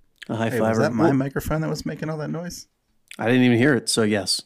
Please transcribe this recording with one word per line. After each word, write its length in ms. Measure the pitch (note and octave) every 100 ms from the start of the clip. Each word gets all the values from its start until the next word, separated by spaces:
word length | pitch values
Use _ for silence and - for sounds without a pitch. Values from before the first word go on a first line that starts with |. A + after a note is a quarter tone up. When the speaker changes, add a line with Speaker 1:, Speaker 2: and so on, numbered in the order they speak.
| _ - -
Speaker 1:
a 80 | A#2+
high 140 | A2+
Speaker 2:
Hey, 80 | A#2
Speaker 1:
five. 100 | A2
Speaker 2:
was 80 | A2+
that 140 | -
my 140 | A#2 G#2+
Speaker 1:
Well, 80 |
Speaker 2:
microphone 460 | C3+ C3+ C#3+ - D#3
that 60 | D#3
was 160 | D3+
making 240 | - D#3 D#3
all 80 | D#3+
that 120 | D3
noise? 380 | D#3 F3 - - _ _ _ _ -
Speaker 1:
I 80 | A2
didn't 160 | B2+
even 160 | B2 A#2
hear 160 | C3+
it, 140 | B2 -
so 160 | -
yes. 360 | G#2+ G#2 F#2 -